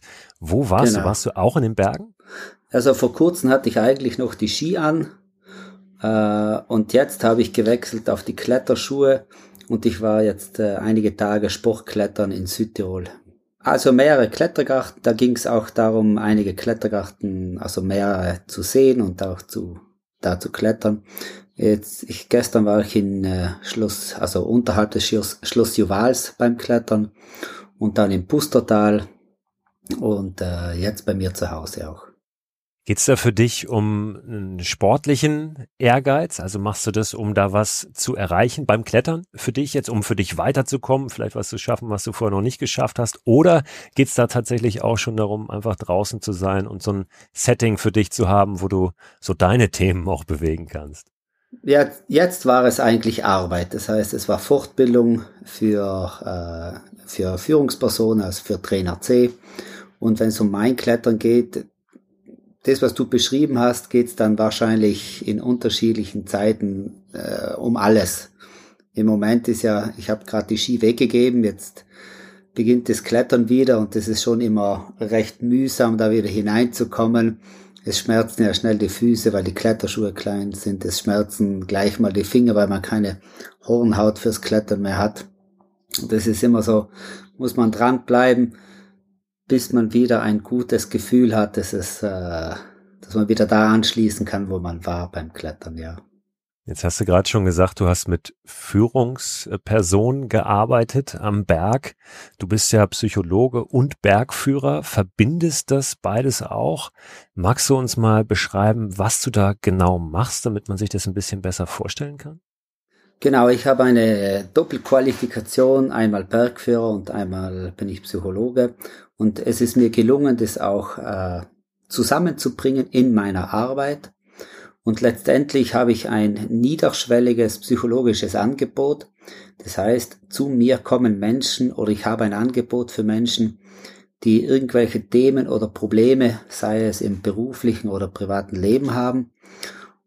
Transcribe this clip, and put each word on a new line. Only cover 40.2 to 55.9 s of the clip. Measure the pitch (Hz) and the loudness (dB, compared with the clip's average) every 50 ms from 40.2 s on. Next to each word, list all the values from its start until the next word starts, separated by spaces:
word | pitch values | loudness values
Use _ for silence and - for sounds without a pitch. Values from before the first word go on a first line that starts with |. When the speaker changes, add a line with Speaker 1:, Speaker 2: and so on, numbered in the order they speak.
| 95 - 82 | 0 -2 -2
Speaker 1:
weiterzukommen, | 78 82 120 - 139 131 - 139 127 - - 135 135 139 120 | -2 -2 0 0 0 0 -2 -2 -4 0 0 0 0 0 -6
vielleicht | - - 113 107 - | -8 -8 -8 -6 -6
was | 110 104 - | -8 -8 -8
zu | 117 | -8
schaffen, | - - - 117 - 120 110 | -8 -4 -4 -4 -4 -4 -6
was | 104 101 - | -6 -6 -6
du | 117 | -8
vorher | 104 - 117 104 98 | -6 -2 -2 0 0
noch | 98 | 0
nicht | 104 127 - - | -2 -2 -4 -4
geschafft | 139 - - 139 131 127 - - | -6 -4 -2 -2 -2 -2 0 -2
hast? | 117 - - - - | -4 -4 -4 -4 2
Oder | 120 113 143 165 180 165 147 139 - - - - - - | 4 6 8 8 8 6 4 2 -2 -14 -20 -16 -6 0
geht's | - 139 - | 0 0 2
da | - - 120 | 2 0 0
tatsächlich | - - 123 113 - 123 117 117 117 101 - | 0 0 -4 -2 -2 -2 0 0 -2 -2 0
auch | - 110 113 107 | -2 -2 0 0
schon | - 120 110 | -2 -4 -2
darum, | 107 107 101 107 107 110 - | -2 -2 -2 -2 -6 -8 -8
einfach | - 104 107 113 - | -8 -6 -4 -4 -4
draußen | - - - 90 95 104 - - 104 | -4 -2 -2 0 0 0 -2 -6 -8
zu | - 110 | -6 -6
sein | 98 87 95 95 95 98 98 | -4 -2 -2 0 0 -2 -2
und | 110 104 92 | -4 -8 -6
so | - 107 | -4 -4
ein | 101 98 92 _ _ _ - _ | -4 -4 -6 _ _ _ -20 _
Setting | - - - - 120 - 113 113 104 - | -10 -4 0 0 0 2 2 0 0 2
für | - 107 | 0 0
dich | 92 110 98 - | 2 2 0 0
zu | - - 104 90 | 0 -2 0 2
haben, | 101 101 98 101 101 85 | 4 4 2 2 0 -4
wo | 95 95 | -4 0
du | 98 95 92 87 - _ _ - _ _ | 0 2 0 0 -2 _ _ -20 _ _
so | - - | -6 -6
deine | 90 - 92 90 110 123 113 92 | 0 2 4 4 6 4 4 2
Themen | - - 92 95 90 92 85 | 2 0 0 2 0 0 -2
auch | 95 87 - - | -4 -6 -6 -4
bewegen | - 82 73 85 80 80 82 82 | -6 -6 -2 -2 -2 -2 -4 -8
kannst? | 78 - 76 73 73 76 - - _ _ _ _ _ _ _ _ _ - - | -12 -14 -14 -14 -14 -18 -20 -20 _ _ _ _ _ _ _ _ _ -20 -8
Speaker 2:
Ja, | - 139 143 147 139 - - - _ - | 0 2 4 4 4 2 -2 -16 _ 0
jetzt | - 156 180 180 180 - - | 2 2 2 2 0 -2 2
war | 131 123 127 123 | 4 4 6 4
es | 120 117 - | 4 2 2
eigentlich | 127 113 113 113 113 113 107 - - | 2 2 2 2 2 -2 -4 0 0
Arbeit. | 104 95 95 92 87 90 87 90 90 | 2 2 2 0 -2 -2 -4 -4 -4
Das | - 110 104 - | -8 -8 -4 -2
heißt, | 107 110 104 101 | 0 0 0 -2
es | - - - - | -4 -6 -2 -2
war | 101 95 | -2 -2
Fortbildung | - - 143 139 - - - - 131 120 120 120 117 117 117 113 113 - - - | 0 0 0 0 0 -4 0 2 2 4 6 4 4 4 2 0 -4 -10 -20 -20
für, | - - - - 110 107 107 104 98 98 | -20 -16 -8 -2 0 0 0 0 -2 -4